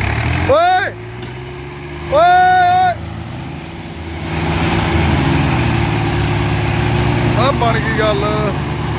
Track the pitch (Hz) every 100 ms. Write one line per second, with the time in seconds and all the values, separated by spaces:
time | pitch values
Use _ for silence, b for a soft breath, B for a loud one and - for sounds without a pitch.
0 | - - - - - 294 349 370 359 -
1 | - - - - - - - - - -
2 | - 285 349 359 370 - 359 370 719 698
3 | - - - - - - - - - -
4 | - - - 160 80 80 82 170 165 165
5 | 160 139 - - - - - - - -
6 | - - - - - - - - - -
7 | - - - 208 254 269 233 226 226 220
8 | 214 208 208 214 214 196 - - -